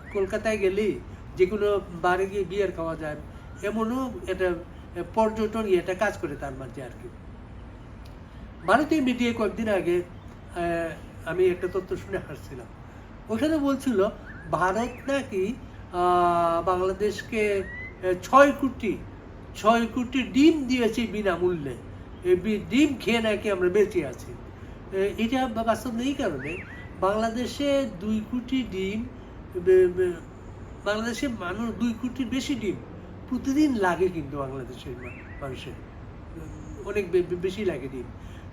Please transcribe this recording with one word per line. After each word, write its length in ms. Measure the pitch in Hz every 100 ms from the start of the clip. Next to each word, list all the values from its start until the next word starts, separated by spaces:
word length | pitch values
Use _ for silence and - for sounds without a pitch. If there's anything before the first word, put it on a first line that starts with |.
| -
কলকাতায় 420 | 208 190 214 220 214
গেলেই 440 | 190 190 214 - - - - -
যে 100 | 185
কোনো 340 | 208 208 202 185 170
বারে 240 | 180 180 190
গিয়ে 180 | 202
বিয়ার 280 | 175 202 190
খাওয়া 240 | 180 165 160
যায়, 200 | 156 151 - - - -
এমনও 500 | 196 214 226 254 262 190 180
একটা, 260 | 185 185 165 - - - 175
এ, 60 | 165
পর্যটন 540 | 226 220 220 214 226 214
ইয়েটা 260 | 180 170
কাজ 220 | 185 208 -
করে 200 | 160 139
তার 160 | 143
মাঝে 300 | 131 131 -
আর 80 | 123 -
কি। 60 | - - - - - - - - - - - - - - - - 165
ভারতীয় 340 | 233 302 320
মিডিয়ায় 360 | 254 233 240 226
কয়েকদিন 320 | 208 202 220
আগে, 340 | 190 165 180
আহ, 1300 | 175 - - - - 180 170 170 165 160 - - -
আমি 140 | 175 185
একটা 220 | 175 180
তথ্য 240 | 190 185 180
শুনে 220 | - 190
হাসছিলাম। 480 | - 143 - 135 113 - - - - - -
ওখানে 300 | 220 302 311
বলছিল 500 | 277 269 269 208 202 - - - 160
ভারত 600 | 156 180 202 240 - -
নাকি, 440 | 277 - 190 190 269 - - -
আহ, 680 | 175 180 180 175 170 170 170 170
বাংলাদেশকে, 960 | 180 185 190 208 - - 226 208 196 185 - - -
এ, 120 | 185 185
ছয় 300 | - 254 285
কোটি, 440 | - 262 - 214 151 - - - - - -
ছয় 300 | 208 233 226
কোটি 360 | 254 247 262
ডিম 420 | 240 233 311 320
দিয়েছে 420 | 247 254 226 233 226
বিনামূল্যে। 680 | 214 196 170 180 170 139 120 - - - -
এ, 120 | 180 180
বি-, 340 | 190 208 170
ডিম 240 | 233 294 247
খেয়ে 200 | 226 233
নাকি 300 | 220 208 220
আমরা 180 | 190 180
বেঁচে 380 | 202 196 180 139
আছি। 280 | - - - - - - - -
এ, 220 | 190 202 208
এটা 280 | 226 254 262
বা-, 180 | 220
বাস্তব 300 | 226 208 254
নেই 200 | 226 254
কারণে 420 | 285 233 143 139 180 - - - -
বাংলাদেশে 880 | 190 214 226 226 240 - 285 277 247 180
দুই 200 | 214 220 214
কোটি 320 | 247 233 262 208
ডিম, 340 | 185 190 220 247 - - - -
বে-, 340 | 185 175 185 180
বে-, 320 | 180 180 165 - - - - - -
বাংলাদেশে 440 | 202 214 226 233 285
মানুষ 460 | 226 175 196 233
দুই 200 | 185 240 226
কোটির 240 | 247 240 233
বেশি 280 | 262 262
ডিম 220 | 254 208 - - - - - -
প্রতিদিন 460 | 247 269 269 302
লাগে 340 | 240 190 170 180
কিন্তু 300 | 165 139 143
বাংলাদেশের 580 | 135 135 120 123 - 120
মা-, 400 | - - - -
মানুষের, 300 | 139 127 -
উম, 1160 | - - - - - - - - - - - -
অনেক 220 | 202 180
বে-, 120 | 180
বে-, 140 | 170 180
বেশি 280 | 185 190
লাগে 240 | 190 147 139
ডিম। 160 | 131 117 - - - -